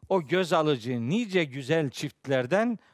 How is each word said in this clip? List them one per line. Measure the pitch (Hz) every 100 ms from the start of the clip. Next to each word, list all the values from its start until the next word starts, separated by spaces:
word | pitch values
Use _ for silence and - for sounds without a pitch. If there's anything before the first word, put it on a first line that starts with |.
| -
O | 190
göz | 131 185 165
alıcı | 170 151 127 120 120 117
nice | 214 220 185
güzel | 147 135 123 165 139
çiftlerden | - 147 - 139 131 123 190 240 214 _